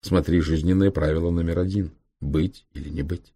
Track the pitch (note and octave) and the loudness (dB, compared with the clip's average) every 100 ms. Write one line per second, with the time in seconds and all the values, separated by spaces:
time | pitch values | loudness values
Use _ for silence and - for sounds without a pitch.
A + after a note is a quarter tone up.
0 | - F#2 D#2 F2 D2+ D#2+ E2 F#2 G2 F2+ | 0 0 2 2 2 0 2 4 4 2
1 | D#2 D#2+ E2+ E2+ E2 E2+ F#2 G2+ F2 - | 0 0 0 0 0 0 0 -2 -4 -8
2 | _ _ D2 D2+ E2 - _ D2+ D2 D2+ | _ _ -4 0 -2 -4 _ -14 -10 -8
3 | C#2+ E2+ - | -6 -6 -8